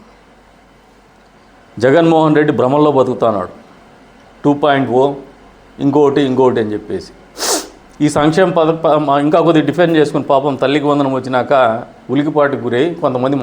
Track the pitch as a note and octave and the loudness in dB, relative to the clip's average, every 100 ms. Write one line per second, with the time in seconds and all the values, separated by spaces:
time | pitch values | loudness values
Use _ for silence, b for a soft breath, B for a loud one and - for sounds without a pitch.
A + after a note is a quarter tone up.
0 | - _ _ _ _ _ _ _ _ _ | -20 _ _ _ _ _ _ _ _ _
1 | _ _ _ _ _ _ _ - B2 D#3 | _ _ _ _ _ _ _ -2 2 4
2 | E3 D#3+ D#3 D3 D3+ B2 B2 D3 D3+ C3 | 4 4 4 2 2 0 0 2 2 2
3 | C3 A#2+ A#2 G#2 F#2 - - - - - | 0 0 -2 -2 -6 -12 -20 -20 -20 -20
4 | - - - - D3 C#3+ D3+ C#3 B2 B2 | -20 -20 -20 -6 -2 0 0 0 0 0
5 | C#3+ C#3 - - - - - - C#3 C#3+ | 0 -2 -12 -20 -20 -20 -20 -6 -2 2
6 | C#3+ D3 C#3 B2+ C3 A#2+ G#2+ G#2 - F#2+ | 2 2 0 2 2 0 -4 -6 -8 -10
7 | - - - B B B B B - - | -12 -20 -20 B B B B B -20 -4
8 | D3 D3+ D3+ D#3+ F#3 F3 D#3+ D#3+ D#3+ D3 | -2 0 0 2 2 2 0 0 0 0
9 | D3 C#3+ D3 E3+ D#3+ D#3 C#3+ D3+ E3+ D#3+ | 0 0 2 2 2 2 0 0 0 2
10 | D3 D3 B2+ C#3 C#3+ C3 C3+ D3 D3 C#3+ | 0 -2 0 0 0 -2 -2 0 0 0
11 | C3+ C3 B2+ B2+ A#2 C#3 A#2+ A2+ - - | 0 -4 -4 -4 0 2 2 0 -8 -18
12 | - C#3 D3 D3+ C#3+ B2+ A2+ A#2+ E3+ E3 | -4 -2 -2 0 0 -2 -4 -2 -2 -2
13 | D3+ F3 C3 C#3 | -4 -2 -2 -2